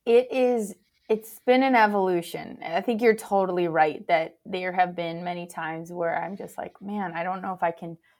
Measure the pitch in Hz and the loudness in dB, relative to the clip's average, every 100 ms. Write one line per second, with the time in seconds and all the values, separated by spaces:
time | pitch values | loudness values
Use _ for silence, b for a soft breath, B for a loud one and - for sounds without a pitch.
0 | - 233 254 262 247 240 202 - _ _ | 4 4 4 2 2 2 -2 -10 _ _
1 | - 220 - - - 254 269 247 214 202 | -2 -2 -4 -4 4 4 6 6 4 4
2 | 185 175 165 - - - - 170 196 220 | 2 0 -2 -10 -12 -12 -4 -4 -2 2
3 | 240 220 - 196 185 180 175 156 156 143 | 4 4 2 0 2 0 2 4 2 0
4 | - 165 160 _ - 185 185 180 180 175 | 0 0 0 _ -10 -6 -4 0 0 0
5 | 170 170 180 175 175 170 160 160 170 175 | -6 -6 -8 -8 -10 -10 -8 -8 -10 -6
6 | 170 165 170 196 - - - - 196 208 | -4 -2 -6 -10 -14 -12 -14 -12 -10 -6
7 | 180 165 175 190 190 185 170 170 170 165 | -6 -6 -6 -6 -6 -4 -4 -4 -10 -14
8 | _ | _